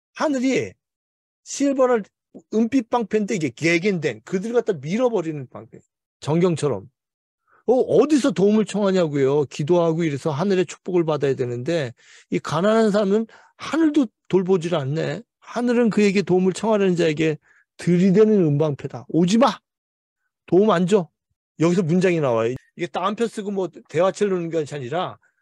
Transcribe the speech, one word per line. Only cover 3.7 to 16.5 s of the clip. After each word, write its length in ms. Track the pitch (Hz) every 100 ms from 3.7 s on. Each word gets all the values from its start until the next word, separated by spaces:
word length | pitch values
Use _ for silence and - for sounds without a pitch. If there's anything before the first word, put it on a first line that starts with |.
| 170 202 180 147 110
그들 300 | - 190 214
갖다 200 | 240 226
밀어버리는 720 | 170 139 214 254 220 160 151 127
방패. 300 | 104 110 - _ _ _ _
정경처럼. 680 | - 165 180 156 147 104 101 _ _ _ _ _ _ _ -
어, 60 |
어디서 580 | 254 - 151 285 302 277
도움을 340 | 175 202 214 208
청하냐고요. 800 | 196 202 185 165 143 135 147 139
기도하고 580 | - 147 175 165 160
이래서 260 | 165 139 165
하늘의 380 | 135 202 185 180
축복을 360 | - - 180
받아야 300 | 160 147 143
되는데 600 | 127 123 120 131 170 127 - _ - -
이 80 | 175
가난한 540 | - 151 196 220 220
사람은 340 | 202 196 208 226 - _ -
하늘도 500 | - 302 311 294 254 _ -
돌보질 480 | 185 180 190 165 165
않네. 480 | 135 156 143 160 - _
하늘은 500 | - 240 247 240 233
그에게 320 | 196 208 196
도움을 320 | 165 180 185